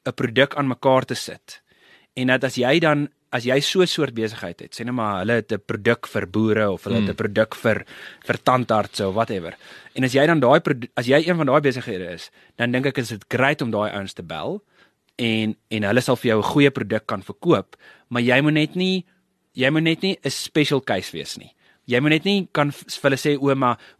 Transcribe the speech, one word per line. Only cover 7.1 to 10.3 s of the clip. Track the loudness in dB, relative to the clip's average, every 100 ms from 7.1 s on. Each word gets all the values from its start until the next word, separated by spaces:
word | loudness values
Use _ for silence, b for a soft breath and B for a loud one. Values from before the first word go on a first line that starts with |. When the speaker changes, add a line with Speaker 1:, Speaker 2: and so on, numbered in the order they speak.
Speaker 1:
'n | -2
produk | -2 0 0
vir, | 0 0 0 B B B B
vir | -6 -2
tandartse | 2 2 2 0 0 -4 -2
of |
whatever. | -2 -2 -4 -8 -14 B B B
En | -2
as | 2
jy | 4
dan | 4